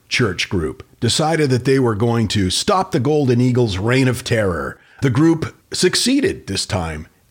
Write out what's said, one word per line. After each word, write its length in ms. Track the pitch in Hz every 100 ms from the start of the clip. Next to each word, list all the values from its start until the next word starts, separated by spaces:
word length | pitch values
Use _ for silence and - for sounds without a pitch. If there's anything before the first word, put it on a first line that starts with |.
| -
church 400 | - 113 87 -
group 340 | 95 76 - - -
decided 520 | 117 - 156 160 147
that 140 | 123 127
they 120 | 135
were 160 | 120
going 340 | 107 120 117 107
to 200 | 104 92
stop 440 | - - 190 180
the 60 | 156
Golden 400 | 123 151 135 120
Eagle's 380 | 127 123 120 92
reign 300 | 107 127 127
of 160 | 123
terror. 560 | - 113 101 80 67 - _ -
The 80 | 139
group 440 | 123 165 160 - - -
succeeded 760 | - 185 - 233 277 269 - -
this 180 | 95 -
time 420 | 95 82 78 80 _ _